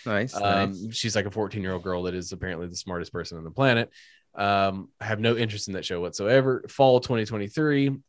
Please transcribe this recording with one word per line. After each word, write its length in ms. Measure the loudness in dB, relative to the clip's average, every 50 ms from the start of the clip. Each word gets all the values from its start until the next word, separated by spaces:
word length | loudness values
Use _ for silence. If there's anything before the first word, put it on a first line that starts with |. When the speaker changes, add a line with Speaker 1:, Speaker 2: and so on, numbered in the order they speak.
| -6
Speaker 1:
Nice, 300 | -2 -2 0 -2 -2 -4
Speaker 2:
Um, 80 | -2 0 2 2 2 2 0
Speaker 1:
nice. 240 | -2 -6 -8 -8 -6
Speaker 2:
she's, 200 | -4 -2 0 0
like, 100 | 0 -2
a 60 | -2
fourteen-year-old 500 | -2 -4 -4 -2 -4 -4 -4 -4 -4 -4
girl 220 | -4 -4 -2 -2 -2
that 100 | -2 -4
is 180 | -4 -6 -8 -8
apparently 340 | -6 -6 -6 -6 -6 -8
the 80 | -8 -10
smartest 360 | -10 -8 -6 -6 -6 -6 -6
person 280 | -6 -8 -8 -8 -10 -12
on 40 | -12
the 60 | -6
planet. 400 | -2 2 4 4 4 4 2 -2 -6 -18 -20 -20 _ _ _ _ -6
Um, 540 | -2 0 2 4 4 2 2 0 -4 -8 -14 _ -10
I 40 | -6
have 140 | -4 -2 0
no 160 | 2 2 2
interest 320 | 2 0 -2 -4 -6 -8
in 60 | -6 -6
that 120 | -6 -6
show 160 | -4 -4 -4
whatsoever. 640 | -4 -4 -4 -2 2 4 6 6 6 4 0 -2 -4 -2
Fall 300 | 2 4 6 8 6 6
twenty 260 | 4 2 0 0 0
twenty-three, 720 | -2 -4 -4 -4 -4 -2 0 2 2 4 4 2 2 0 -2 -8